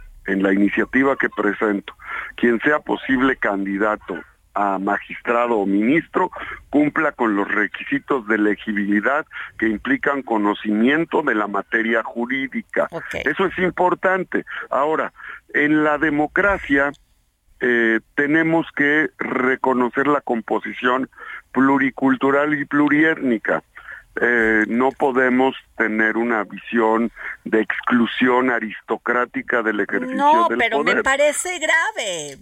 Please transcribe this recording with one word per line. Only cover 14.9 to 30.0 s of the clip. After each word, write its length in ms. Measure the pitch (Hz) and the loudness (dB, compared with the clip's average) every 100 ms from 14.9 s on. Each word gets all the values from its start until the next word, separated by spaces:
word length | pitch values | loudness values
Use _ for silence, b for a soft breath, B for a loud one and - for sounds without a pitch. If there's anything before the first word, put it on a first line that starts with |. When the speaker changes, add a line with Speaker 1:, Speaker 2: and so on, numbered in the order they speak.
| 151 110 B B B _ | -2 -4 B B B _
Speaker 1:
en 300 | - 147 156 | -2 2 2
la 120 | 151 147 | 2 2
democracia, 960 | 156 147 151 175 196 190 - 139 143 135 _ _ _ _ _ _ | 0 0 0 0 0 0 0 0 0 -4 _ _ _ _ _ _
eh, 400 | 123 117 113 110 - | 0 2 2 0 -2
tenemos 520 | - 143 160 165 165 - - | -4 2 2 2 0 0 -2
que 320 | 143 151 156 - | 0 2 -2 -4
reconocer 880 | - 127 127 131 131 123 123 139 139 | -6 -2 0 0 0 0 0 0 0
la 140 | 143 | 0
composición 880 | - 117 - 110 107 104 127 127 127 B B B - | -2 -6 -2 -4 -4 -4 -2 0 -4 B B B -6
pluricultural 1000 | 123 135 139 131 - 135 127 135 139 151 147 | 2 4 4 0 0 0 2 2 2 0 -2
y 60 | 139 | -2
pluriétnica. 960 | 147 147 147 160 160 135 113 - 82 - B B B B - | 0 2 4 2 2 0 0 0 -4 -4 B B B B -2
Eh, 440 | 120 120 110 107 110 | 2 4 4 2 2
no 220 | 117 131 | 2 0
podemos 640 | 135 143 127 127 123 131 127 - - | 0 0 2 2 4 2 0 -10 -4
tener 400 | 110 110 110 110 | -2 0 0 0
una 260 | 120 113 | 0 -2
visión 640 | 98 98 - 117 110 113 117 B B B | -4 -10 -4 2 2 2 0 B B B
de 180 | - 110 | -2 0
exclusión 880 | 107 - - 123 113 - 127 123 131 | 0 -4 0 2 2 2 2 4 2
aristocrática 1120 | 117 110 - - 110 - 120 120 131 - 123 | -2 -4 -10 -6 -4 0 0 -2 -4 -2 0
del 180 | 110 202 | 0 -2
ejercicio 340 | 196 196 | -2 -2